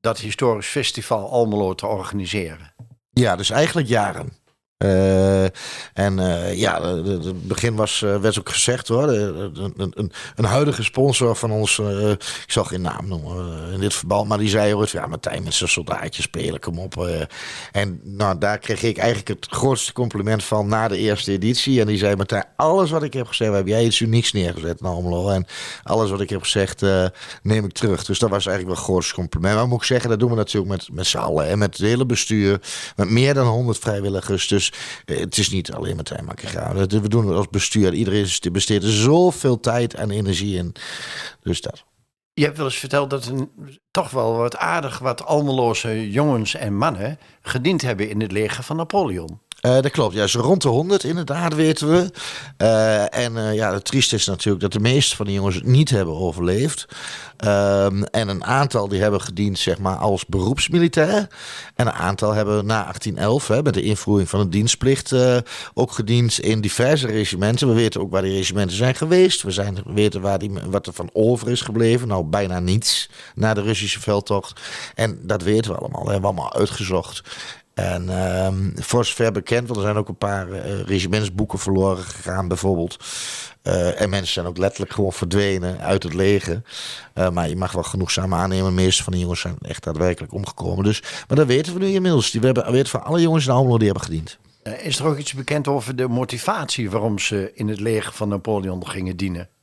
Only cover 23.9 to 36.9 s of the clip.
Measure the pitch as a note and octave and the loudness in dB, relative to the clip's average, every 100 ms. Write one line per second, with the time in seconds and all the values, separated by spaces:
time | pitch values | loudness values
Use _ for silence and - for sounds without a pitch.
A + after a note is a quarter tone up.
23.9 | G#2+ A2+ A2+ A2+ G#2 F2+ E2+ D#2+ E2+ F#2 | 2 2 2 2 0 -2 -2 -6 -4 -4
24.9 | F2 F2+ F2 F#2 F#2+ F2+ - - - - | -2 -2 0 2 0 -2 -8 -12 -14 -2
25.9 | A2 G#2+ F#2+ G2 G2 - G#2+ F#2+ - G2 | 2 2 0 -2 -4 -2 0 0 0 2
26.9 | F#2+ F#2 - - - - G#2+ G2+ - A2+ | 4 2 -2 -18 -8 0 0 0 -2 0
27.9 | F#2 - F#2+ A2+ G2 G#2 F#2+ F2+ F2 - | 0 -2 0 2 2 0 -4 -4 -6 0
28.9 | F#2 E2 - F2 - F2+ G#2+ B2 A#2+ - | 0 0 -4 -6 0 2 2 2 0 2
29.9 | B2 A#2 A2 A#2+ A#2 G#2 G#2+ F#2+ F#2+ - | 0 2 2 2 2 0 0 -2 -4 -6
30.9 | - F#2 - - D#2 D2+ G2+ G2+ - G2+ | -4 -2 -2 0 0 2 2 0 2 2
31.9 | A#2+ C3 A#2 - A2 G2+ G2 - - - | 2 2 0 2 2 4 2 -2 -10 -10
32.9 | - G2 A2+ C3+ C#3 B2+ A2+ B2 G#2+ - | -2 2 4 4 4 4 2 0 0 -2
33.9 | G#2 G2+ G2 - G2 - G2+ - - - | -2 0 -2 0 -2 2 2 2 -4 -12
34.9 | - - C#2 F2 - G#2 G2 E2+ - - | -14 -6 -4 -2 -2 0 -2 -4 -6 -6
35.9 | E2 - - - - - - - F#2 F#2+ | -6 -6 -8 -10 -10 -10 -6 -4 0 2